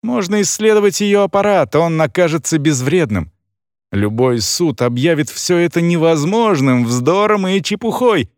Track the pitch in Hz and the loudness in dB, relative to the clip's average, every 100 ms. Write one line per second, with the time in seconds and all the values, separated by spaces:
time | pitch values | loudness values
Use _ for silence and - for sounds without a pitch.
0 | 220 247 180 208 196 - 220 214 202 - | -4 -4 -2 -2 -2 0 2 4 2 0
1 | 208 202 196 202 202 196 135 147 170 160 | 0 2 2 0 2 2 2 0 0 0
2 | 156 - 175 156 - 160 147 139 127 180 | -2 0 0 0 -2 0 0 0 0 0
3 | 147 101 80 _ _ _ _ _ _ 98 | 0 -2 -6 _ _ _ _ _ _ -4
4 | 104 110 131 120 104 - 175 123 123 120 | -2 0 0 0 -4 -2 -2 0 -2 0
5 | 151 160 147 - - 180 170 175 170 170 | 0 0 -2 -6 -2 0 0 0 0 2
6 | 165 165 151 214 226 170 135 127 117 123 | 2 2 0 0 0 2 2 2 0 0
7 | 123 185 214 214 190 196 156 202 233 - | 0 0 2 0 0 -2 -2 -4 -4 0
8 | 247 196 120 | 0 0 -2